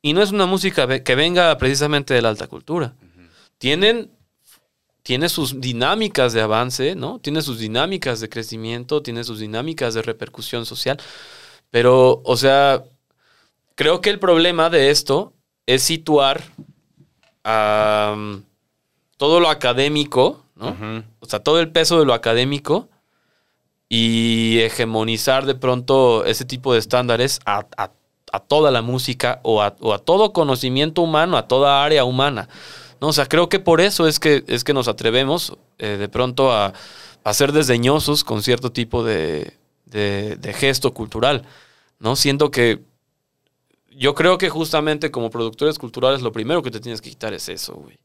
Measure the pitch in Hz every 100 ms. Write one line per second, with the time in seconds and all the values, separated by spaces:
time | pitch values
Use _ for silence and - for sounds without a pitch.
0 | 147 170 208 202 185 190 185 170 127 131
1 | 131 127 160 180 170 139 131 139 147 147
2 | 139 127 113 107 - - - 170 127 -
3 | 85 90 87 _ _ _ 127 156 208 233
4 | - _ _ _ _ _ _ _ _ _
5 | - 131 170 - 131 135 127 117 135 214
6 | 214 - 127 113 110 110 123 127 135 185
7 | 151 127 - 156 143 113 110 117 165 190
8 | 139 113 110 117 113 113 110 117 123 147
9 | 143 117 117 110 107 113 151 156 123 113
10 | 107 - 104 - - 120 113 127 135 135
11 | - - - - - - _ 120 120 127
12 | 127 123 - 120 135 139 139 135 - _
13 | _ _ _ _ _ _ _ - 147 175
14 | 208 202 185 165 170 170 165 165 139 147
15 | - 139 214 _ _ _ - 131 131 160
16 | 160 151 135 139 - - - _ _ _
17 | _ _ _ _ 110 110 107 107 107 107
18 | 104 107 104 98 - _ _ _ _ _
19 | _ _ 143 170 170 151 123 123 139 151
20 | 147 127 156 - _ _ 110 90 107 110
21 | 110 _ - 104 147 160 160 160 160 165
22 | 139 117 117 117 131 143 - 170 254 _
23 | _ _ _ _ _ _ _ _ _ 117
24 | 113 113 117 113 113 113 113 - 113 113
25 | 110 113 135 131 139 135 127 127 127 135
26 | 127 113 - 110 123 127 135 117 - 123
27 | 123 117 135 - - 101 - - 98 _
28 | _ _ - 101 _ 147 151 123 113 127
29 | 127 123 123 120 117 107 104 - 117 101
30 | - 185 214 196 147 123 127 131 156 160
31 | 165 156 170 147 - 131 139 139 147 151
32 | 123 127 143 120 - - - - - _
33 | 147 147 135 156 170 196 190 160 196 196
34 | 160 151 156 139 - 120 123 139 120 101
35 | 113 123 135 165 - - _ _ 107 101
36 | 104 120 127 123 135 113 101 - - -
37 | - _ - 104 139 151 131 120 123 151
38 | 143 147 - 110 117 120 127 123 113 120
39 | 113 98 80 76 - _ _ _ _ 107
40 | 101 98 107 - 104 98 139 131 131 -
41 | 107 110 123 139 - - _ _ _ _
42 | 110 135 143 139 147 127 120 - - _
43 | _ _ _ _ _ _ _ _ _ 135
44 | 131 143 170 180 185 156 156 160 151 151
45 | 156 127 113 120 113 110 151 151 120 135
46 | 131 135 120 113 110 170 131 110 120 113
47 | - - 110 92 - 90 - 82 73 _